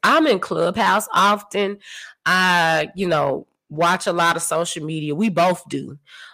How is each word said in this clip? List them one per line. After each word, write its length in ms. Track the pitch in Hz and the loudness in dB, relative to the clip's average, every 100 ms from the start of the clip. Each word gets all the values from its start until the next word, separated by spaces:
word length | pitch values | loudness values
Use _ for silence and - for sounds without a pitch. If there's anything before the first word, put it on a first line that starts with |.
I'm 240 | 196 294 311 | 2 4 4
in 120 | 196 | 0
Clubhouse 680 | - 165 170 190 196 196 214 | -2 -2 -2 0 2 0 0
often. 640 | 170 196 208 - - 202 202 - - - - - | 2 2 2 -2 -4 -4 -6 -14 -20 -20 -8 -2
I, 640 | 185 185 175 165 160 156 180 | 2 4 4 2 2 -2 -4
you 120 | 185 | 0
know, 400 | 156 143 131 - _ - | 0 0 -2 -8 _ -12
watch 380 | 151 170 180 - | -2 0 2 0
a 60 | |
lot 220 | 175 170 165 | 0 2 0
of 60 | |
social 420 | - 160 170 - | -2 -2 -4 -6
media. 320 | 156 160 151 147 | -8 -6 -4 0
We 140 | 226 | 0
both 340 | 165 175 175 - | 2 2 2 -4
do. 280 | 143 135 143 _ - - | -8 -8 -16 _ -20 -20